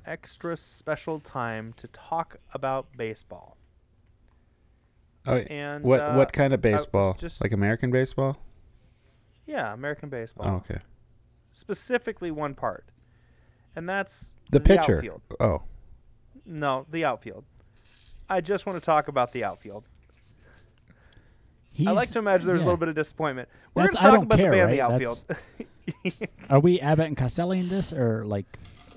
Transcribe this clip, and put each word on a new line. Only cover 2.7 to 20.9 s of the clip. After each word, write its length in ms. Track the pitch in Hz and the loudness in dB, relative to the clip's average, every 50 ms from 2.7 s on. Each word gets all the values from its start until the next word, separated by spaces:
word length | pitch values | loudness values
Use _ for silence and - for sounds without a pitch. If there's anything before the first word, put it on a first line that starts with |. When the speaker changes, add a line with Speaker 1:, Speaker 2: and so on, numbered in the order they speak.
| 131 135 131 - - | -4 -4 -6 -10 -12
Speaker 1:
baseball. 600 | 123 117 113 110 - - - - 87 - - - _ _ _ _ _ _ _ _ _ _ _ _ _ _ _ _ _ _ _ _ _ _ _ _ _ _ _ _ _ _ _ _ _ _ | -10 -8 -8 -8 -10 -14 -16 -18 -20 -20 -20 -20 _ _ _ _ _ _ _ _ _ _ _ _ _ _ _ _ _ _ _ _ _ _ _ _ _ _ _ _ _ _ _ _ _ _
Speaker 2:
Oh, 80 | 131 127 123 | -2 -2 -2
Speaker 1:
And, 440 | - - 151 143 147 147 147 147 127 | -2 -4 -10 -10 -10 -10 -10 -4 2
Speaker 2:
what, 140 | 123 131 - | 4 4 4
Speaker 1:
uh, 160 | 147 147 147 | 4 2 4
Speaker 2:
what 180 | 135 135 - - | 4 2 2 2
kind 220 | - 143 135 135 | 0 2 2 2
of 100 | 123 - | 2 2
Speaker 1:
I 40 | 113 104 | 2 2
was 80 | 101 98 | 2 0
Speaker 2:
baseball? 300 | - - 101 98 95 92 | 0 0 2 2 2 0
Speaker 1:
just 260 | - - 85 - - | -2 -6 -12 -8 -6
Speaker 2:
Like 100 | - 104 | -4 -2
American 400 | 113 98 101 101 110 110 - 127 | 0 0 2 0 0 0 -2 0
baseball? 480 | 123 131 131 - - - 135 135 143 - - - - - - - _ _ _ _ _ _ _ _ _ _ _ _ _ _ _ | 2 0 0 0 -2 -2 -2 -2 -4 -6 -12 -20 -20 -20 -20 -20 _ _ _ _ _ _ _ _ _ _ _ _ _ _ _
Speaker 1:
Yeah, 280 | - 302 254 139 107 104 | -10 -6 -6 -6 -6 -6
American 340 | 117 131 147 147 - - 147 | -8 -8 -8 -8 -8 -10 -10
baseball. 380 | 135 120 113 113 - - 101 | -10 -10 -10 -10 -12 -8 -4
Speaker 2:
Oh, 80 | - 95 90 | -4 -4 -4
okay. 200 | - - - - - _ - _ _ _ _ _ _ _ _ _ _ _ _ | -4 -8 -10 -10 -10 _ -20 _ _ _ _ _ _ _ _ _ _ _ _
Speaker 1:
Specifically 800 | - - - 202 - - - 254 240 - 233 214 - 180 170 | -20 -10 -10 -8 -8 -4 -4 -4 -2 -2 -4 -8 -8 -8 -8
one 240 | 156 151 151 143 135 | -6 -6 -6 -6 -6
part. 300 | - - 113 92 - - _ _ _ _ _ _ _ _ _ _ _ _ _ _ _ _ _ _ | -6 -6 -6 -6 -6 -14 _ _ _ _ _ _ _ _ _ _ _ _ _ _ _ _ _ _
And 140 | 160 165 175 | -10 -8 -6
that's 460 | 190 196 190 - - - - - - - _ _ - | -4 -6 -6 -8 -10 -16 -16 -18 -18 -20 _ _ 2
Speaker 2:
The 80 | 143 | 4
Speaker 1:
the 40 | 147 | 8
Speaker 2:
pitcher. 340 | - 196 175 156 151 98 78 | 8 8 8 6 4 2 0
Speaker 1:
outfield. 240 | - 107 - - - _ - - | 0 -6 -10 -14 -16 _ -4 0
Speaker 2:
Oh. 220 | - 107 85 - - - - - - - - - _ - - _ _ _ _ 269 _ | 0 2 2 0 -4 -8 -14 -16 -20 -20 -20 -20 _ -20 -20 _ _ _ _ -20 _
Speaker 1:
No, 400 | 214 170 151 147 143 131 131 135 - | -14 -10 -4 -2 -2 -2 -2 -4 -8
the 160 | 151 165 160 | -6 -4 -2
outfield. 400 | 143 120 107 - 117 95 98 - _ _ - - - _ - _ _ _ - - - - - - - | -2 -2 -4 -8 -14 -16 -16 -20 _ _ -20 -20 -20 _ -20 _ _ _ -20 -20 -20 -20 -20 -8 -4
I 100 | 190 185 | -4 -2
just 260 | 165 165 202 185 - | 0 0 -2 -2 -2
wanna 120 | 208 185 170 | -6 -8 -6
talk 300 | - - 160 151 143 - | 0 2 2 2 2 0
about 240 | 143 135 123 120 - | 0 -2 -2 0 -2
the 100 | 123 110 | -6 -6
outfield. 400 | 98 90 - - 104 98 107 - _ _ _ _ _ _ _ _ _ _ _ - - - - - _ _ _ _ _ | -6 -6 -8 -16 -16 -16 -16 -18 _ _ _ _ _ _ _ _ _ _ _ -20 -20 -20 -20 -20 _ _ _ _ _